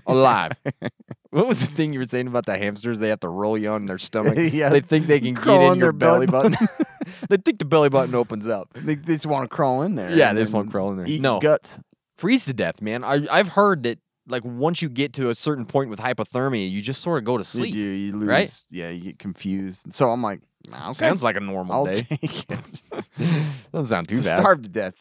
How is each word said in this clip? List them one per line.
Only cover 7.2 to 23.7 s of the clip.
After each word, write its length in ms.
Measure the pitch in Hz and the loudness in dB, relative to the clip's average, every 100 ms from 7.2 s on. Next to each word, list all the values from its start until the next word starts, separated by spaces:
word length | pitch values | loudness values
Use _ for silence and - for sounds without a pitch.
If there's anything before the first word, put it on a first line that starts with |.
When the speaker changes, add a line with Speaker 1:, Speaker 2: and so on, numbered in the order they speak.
| - | 0
Speaker 1:
They 80 | 196 | 0
think 220 | 330 220 | 2 0
the 60 | 147 | 2
belly 240 | 160 143 | 4 6
button 260 | 135 127 123 | 4 2 0
opens 320 | 117 107 110 | -2 -4 -4
up. 220 | 104 - | -4 -6
Speaker 2:
They, 220 | - 151 147 | -8 -6 -4
they 180 | 165 156 | -2 -2
just 120 | 151 | -2
wanna 200 | 139 127 | -2 -2
crawl 360 | - 139 131 | 0 2 2
in 100 | 180 | 0
there 160 | 151 90 | -2 2
Speaker 1:
Yeah, 200 | 165 127 | 4 6
Speaker 2:
and 80 | 104 | 4
Speaker 1:
they 40 | |
just 120 | 110 | 0
wanna 120 | 110 104 | 0 -2
Speaker 2:
then 60 | |
Speaker 1:
crawl 180 | 104 98 | -4 -4
in 60 | 95 | -4
there. 80 | 90 | -4
Speaker 2:
eat 140 | 151 | -2
Speaker 1:
No. 180 | 135 101 | 0 2
Speaker 2:
guts. 400 | 151 151 - - - _ _ - | 2 2 -2 -20 -20 _ _ -6
Speaker 1:
Freeze 280 | 185 254 - | 0 0 0
to 80 | |
death, 280 | 110 85 - | -4 -4 -4
man. 220 | 107 120 | -6 -6
I, 240 | 127 143 147 | -2 0 2
I've 180 | 165 196 | 0 2
heard 340 | 202 202 170 | 2 2 2
that, 160 | 117 113 _ _ - | -2 -4 _ _ -8
like, 160 | 123 | -8
once 380 | 120 120 151 175 | -6 -4 -2 -2
you 80 | 160 | -4
get 240 | 123 143 | -2 -4
to 160 | 139 123 | -2 -4
a 60 | 117 | -2
certain 300 | 156 139 107 | -4 -4 -2
point 240 | 139 131 | -2 -2
with 80 | 104 | -4
hypothermia, 680 | 123 120 107 123 135 117 95 | -6 -4 -4 -4 -2 -2 -4
you 120 | 98 | -4
just 200 | 107 131 | -6 -6
sorta 220 | 175 156 | -4 -2
go 140 | 113 123 | -2 -2
to 40 | |
Speaker 2:
You 20 | 90 | -2
Speaker 1:
sleep, 280 | 120 123 | -4 -4
Speaker 2:
do, 60 | 107 | -4
you 320 | 101 98 101 | -4 -4 -6
lose. 140 | 104 104 | -4 0
Speaker 1:
right? 360 | 135 - - - | 2 0 -6 -14
Speaker 2:
Yeah, 180 | 87 85 | -12 -10
you 120 | 87 | -10
get 180 | 95 - | -12 -12
confused. 720 | 101 85 98 95 95 92 - | -12 -8 -6 -4 -6 -12 -10
So 160 | - 131 | 0 0
I'm 100 | 120 | 0
like, 200 | 110 95 _ _ - | -4 -8 _ _ -20
"Nah, 200 | 62 82 | -14 -12
okay. 40 | - 320 | -2 0
Speaker 1:
Sounds 160 | 185 | 2
like 120 | 120 98 | 0 -2
a 40 | |
normal 340 | 98 95 90 | -4 -6 -2
Speaker 2:
I'll 120 | 117 113 | -2 0
Speaker 1:
day. 160 | 101 | -2
Speaker 2:
<laughs> 80 | 120 | -4
take 360 | 147 151 - - | -4 -6 -8 -10
it." 320 | - - - - - - - | -10 -12 -18 -14 -14 -10 -2
Speaker 1:
<laughs> 540 | 165 156 151 135 - | 0 0 -2 -6 -8